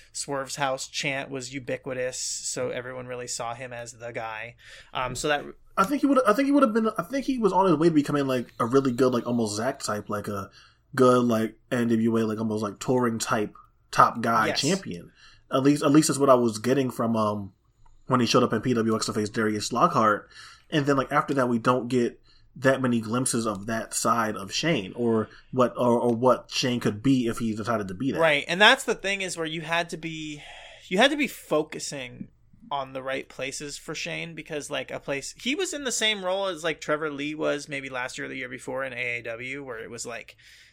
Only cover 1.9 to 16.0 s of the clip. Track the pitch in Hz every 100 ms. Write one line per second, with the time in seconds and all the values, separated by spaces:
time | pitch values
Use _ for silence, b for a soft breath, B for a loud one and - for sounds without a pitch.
1.9 | 127 127 127 - - - - 127 123 123
2.9 | 127 123 123 123 - 117 117 131 120 117
3.9 | 120 117 120 113 110 113 - B B B
4.9 | - 127 127 151 147 139 - - - 190
5.9 | 285 277 269 208 214 277 285 269 226 220
6.9 | - - 277 269 262 208 185 190 151 170
7.9 | 156 143 143 139 127 120 - 117 135 135
8.9 | 120 131 120 117 120 110 104 120 143 -
9.9 | 107 - 104 101 101 98 b b b _
10.9 | 127 127 123 120 110 113 - _ 127 117
11.9 | 113 113 113 110 107 113 107 107 95 -
12.9 | 127 120 113 - 123 104 - - _ _
13.9 | - - - 233 233 220 135 143 190 -
14.9 | 85 - b b b _ 139 139 147 147
15.9 | 147